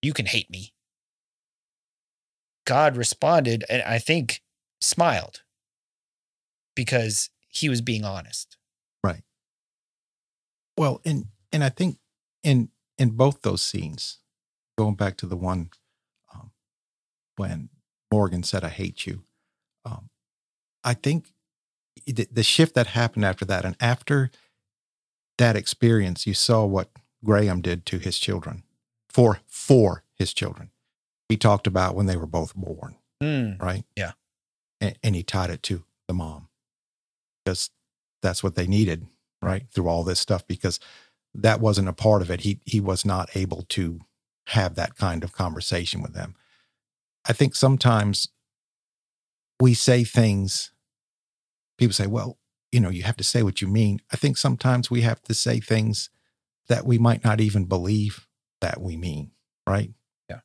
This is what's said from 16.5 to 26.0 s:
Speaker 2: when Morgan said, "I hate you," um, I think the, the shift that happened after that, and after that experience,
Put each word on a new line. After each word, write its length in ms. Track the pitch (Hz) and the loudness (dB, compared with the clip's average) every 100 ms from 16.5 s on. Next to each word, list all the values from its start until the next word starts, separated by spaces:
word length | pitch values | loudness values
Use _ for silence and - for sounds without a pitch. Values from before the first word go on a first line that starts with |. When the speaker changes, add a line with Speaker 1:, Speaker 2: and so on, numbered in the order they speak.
| _ _ _ _ _ _ _ _ - | _ _ _ _ _ _ _ _ -8
Speaker 2:
when 340 | 95 85 65 _ _ _ _ | -6 -6 -12 _ _ _ _
Morgan 320 | 107 101 90 | 2 2 0
said, 200 | 87 98 | -4 -4
"I 60 | 85 | -6
hate 360 | 82 92 - - | -6 -8 -8 -10
you," 160 | 95 - _ _ _ _ _ | -10 -14 _ _ _ _ _
um, 260 | 110 120 - _ _ _ _ _ _ _ | -14 -14 -16 _ _ _ _ _ _ _
I 100 | 127 | -4
think 400 | 117 135 160 - _ _ _ _ _ _ - - | -2 0 -2 -4 _ _ _ _ _ _ -18 -8
the, 200 | 117 110 | -4 -2
the 120 | 120 | 0
shift 320 | 110 - 160 - | 2 4 4 4
that 120 | 117 | 0
happened 380 | 120 117 110 104 | 0 0 2 0
after 200 | 92 95 | 0 -4
that, 200 | 92 92 | -4 -4
and 100 | 90 | -2
after 500 | 120 123 - 143 131 _ _ _ _ _ _ _ _ _ _ - | 0 0 0 0 0 _ _ _ _ _ _ _ _ _ _ 2
that 180 | 120 107 | 2 2
experience, 720 | - - 117 113 | -4 0 4 4